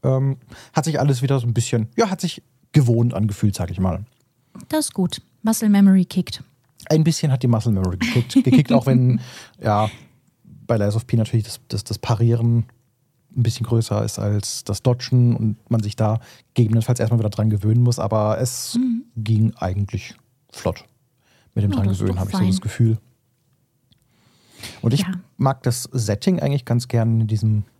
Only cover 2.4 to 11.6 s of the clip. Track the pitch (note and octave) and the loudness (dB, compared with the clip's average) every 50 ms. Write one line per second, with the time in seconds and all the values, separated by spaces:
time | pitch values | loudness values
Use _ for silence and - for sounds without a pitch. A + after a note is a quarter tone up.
2.4 | _ _ _ _ _ _ - D3+ C#3 A#2+ A#2 A2+ A#2+ A#2+ A#2+ - G#2+ G#2+ G#2 - | _ _ _ _ _ _ 2 4 4 6 4 4 2 0 0 0 -2 -2 -2 0
3.4 | - G#2 G2 - - E2+ F2+ F2 F#2 F#2+ E2+ - G#2+ _ _ _ _ _ _ _ | 0 0 0 0 -6 -6 -4 -2 -2 -2 -2 -4 -8 _ _ _ _ _ _ _
4.4 | _ _ _ - - _ - D#4 C#4+ - - - F#3 E3+ - - _ _ _ _ | _ _ _ -20 -10 _ -4 -4 -4 -4 -4 -4 -4 -4 -4 -8 _ _ _ _
5.4 | - A3 A3+ - A3+ G#3+ G3+ G3+ G3+ G3 F#3+ F#3+ F3+ - - F#3 F3 - - - | -2 -2 -2 0 2 4 4 6 6 6 6 6 4 2 -2 -4 -4 -4 -8 -14
6.4 | - _ _ _ _ _ _ _ - - D3+ D#3+ D#3 E3 D#3 - - D3 C3 B2+ | -14 _ _ _ _ _ _ _ -2 0 2 4 4 2 2 0 0 0 0 0
7.4 | - B2 A#2+ A2 - A#2+ G#2+ F#2+ F#2 F2+ F2 F2+ - A#3 - B2 A#2+ - - - | 2 0 0 2 0 0 0 0 0 -2 -2 -2 -4 -2 0 -2 -2 2 2 2
8.4 | - C3 A#2+ - D3 - - A#3 - C3+ C3 B2+ B2+ B2 B2+ B2 - - - - | 4 6 4 4 4 4 2 2 2 4 2 4 4 4 2 0 -4 -8 -20 -20
9.4 | - - _ _ - A2 G#2 G#2 A2 G#2+ - - - _ _ _ _ _ _ _ | -20 -20 _ _ -2 0 2 2 0 -2 -4 -10 -20 _ _ _ _ _ _ _
10.4 | _ - - - - - A#2 G#2+ G2+ G2+ G#2 A2+ - - - A#2+ A2 - - A2+ | _ -20 -20 -20 -4 -2 0 0 2 0 0 -2 -2 0 0 0 0 0 0 -2
11.4 | G#2 - - - | -2 -2 -10 -16